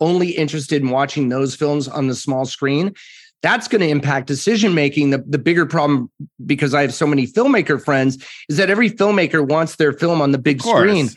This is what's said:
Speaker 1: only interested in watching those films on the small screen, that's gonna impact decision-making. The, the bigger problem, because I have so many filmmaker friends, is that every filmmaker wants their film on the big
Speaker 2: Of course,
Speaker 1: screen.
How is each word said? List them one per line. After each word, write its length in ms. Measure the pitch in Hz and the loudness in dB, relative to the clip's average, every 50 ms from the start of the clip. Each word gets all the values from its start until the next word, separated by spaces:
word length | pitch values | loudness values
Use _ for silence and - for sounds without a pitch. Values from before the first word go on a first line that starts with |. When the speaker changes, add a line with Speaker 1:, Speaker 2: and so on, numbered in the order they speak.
Speaker 1:
only 300 | 156 165 180 180 175 175 | 0 2 2 2 0 0
interested 500 | 165 165 156 139 156 160 135 - 156 139 | 0 -2 -4 -2 -4 -6 -4 -2 -2 0
in 80 | 139 123 | 0 0
watching 400 | 127 135 143 139 - 151 139 123 | 0 0 -2 -2 -2 -2 -2 -2
those 260 | 127 135 139 131 - | 0 -2 -2 -4 -2
films 320 | - 151 147 147 147 135 | -2 -2 -2 0 -2 -4
on 200 | 135 - 147 135 | -6 -4 -4 -2
the 80 | 131 123 | -2 -4
small 280 | - - 139 135 131 131 | -4 -4 -4 -2 -2 -4
screen, 500 | 127 - - 139 135 139 147 180 202 196 - - - - - - _ _ _ | -6 -6 -4 -2 -2 0 0 -2 -4 -6 -10 -20 -20 -20 -20 -20 _ _ _
that's 280 | - 165 220 233 - - | -2 0 0 0 -2 -2
gonna 160 | 247 208 180 | 0 0 2
impact 420 | 156 151 143 131 139 139 135 131 | 2 0 0 0 -2 -2 -2 -4
decision-making. 840 | - 143 135 - 202 233 208 214 202 175 156 143 139 143 151 143 139 | -4 -6 -2 0 0 2 2 2 2 2 2 0 0 0 0 2 2
The, 80 | 139 135 | 0 -2
the 180 | - - 147 | -2 -4 -4
bigger 280 | 139 113 165 170 175 160 | -2 0 2 2 2 0
problem, 460 | 135 160 160 147 147 143 131 120 - _ _ 143 - _ - 123 | 0 0 0 2 2 0 0 -2 -6 _ _ -18 -18 _ -14 -4
because 280 | - 143 135 147 135 131 | -4 -2 0 0 0 2
I 80 | 147 | 2
have 120 | 143 123 131 | 0 0 0
so 140 | - 160 | -2 0
many 180 | 147 147 139 127 | 0 2 0 -2
filmmaker 560 | 123 - 214 247 285 269 208 156 - 147 - | 0 0 0 2 2 2 2 2 0 -2 -2
friends, 400 | - - 139 135 131 135 131 131 - - - - - - | 0 0 0 2 2 0 -2 -4 -12 -20 -20 -18 -8 -4
is 80 | 151 | 0
that 120 | 160 196 185 | 0 2 2
every 200 | 202 214 240 202 | 2 2 2 0
filmmaker 580 | - - 196 208 208 190 170 143 - 156 143 | 2 0 2 2 4 2 2 2 0 0 0
wants 300 | 135 151 160 165 156 - | 2 0 0 0 -2 0
their 160 | - 156 143 139 | 0 2 2 2
film 280 | - 170 170 170 160 | 0 -2 0 0 2
on 100 | 143 139 | 2 0
the 60 | 139 | 0
big 200 | 131 120 151 143 | 0 0 0 0
Speaker 2:
Of 60 | 127 123 | 0 0
course, 180 | 233 226 127 | 2 4 4
Speaker 1:
screen. 280 | 180 208 208 170 139 110 - | 4 4 4 2 0 -2 -4